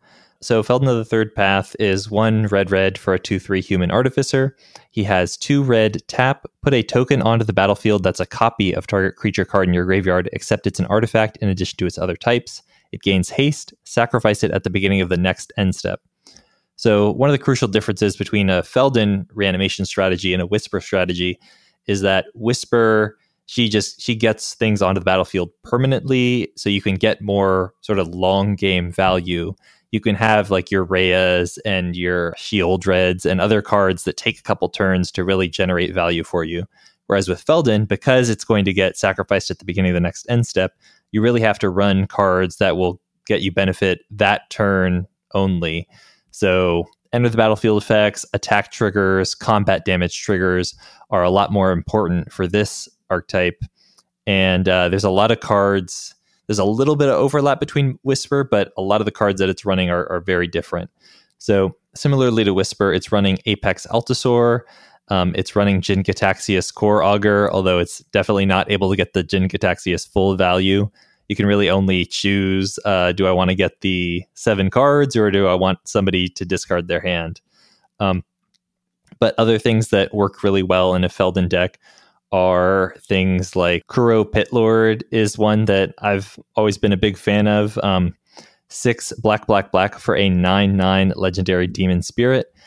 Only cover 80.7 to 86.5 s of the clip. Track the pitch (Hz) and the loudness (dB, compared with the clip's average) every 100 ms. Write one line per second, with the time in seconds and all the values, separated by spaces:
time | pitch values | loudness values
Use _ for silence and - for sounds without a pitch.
80.7 | 92 92 90 90 - 92 90 90 90 90 | 2 2 2 -2 0 -2 0 0 0 -2
81.7 | _ _ _ _ _ - 95 92 90 90 | _ _ _ _ _ -4 0 2 2 2
82.7 | 95 92 - - 95 92 92 92 92 87 | 2 0 -6 -2 0 2 0 -2 -2 0
83.7 | 87 - - 120 113 104 110 101 120 110 | 0 -2 0 2 2 2 -2 0 0 2
84.7 | 113 113 110 - 113 104 - 107 107 104 | 2 2 0 -2 -2 -2 0 0 2 2
85.7 | 98 95 - 104 98 98 - - | 2 0 -4 -4 -4 -6 -18 -8